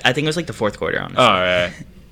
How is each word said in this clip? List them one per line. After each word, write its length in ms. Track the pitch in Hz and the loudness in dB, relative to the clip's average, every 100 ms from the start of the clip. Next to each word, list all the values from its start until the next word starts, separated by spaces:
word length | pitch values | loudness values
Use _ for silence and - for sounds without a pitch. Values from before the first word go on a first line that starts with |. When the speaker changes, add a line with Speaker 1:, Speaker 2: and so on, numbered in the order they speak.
| 123 | 0
Speaker 1:
I 80 | |
think 120 | 127 151 | 0 -2
it 20 | |
was, 100 | 160 | -2
like, 100 | 165 | -6
the 60 | |
fourth 240 | - 107 - | -4 -4 -2
quarter, 220 | 82 - | -4 -4
honestly. 160 | 87 - | -2 2
Speaker 2:
Oh, 100 | 123 | 4
all 60 | 92 | 4
right. 340 | 92 90 90 - - - - | 2 2 0 -4 -18 -20 -20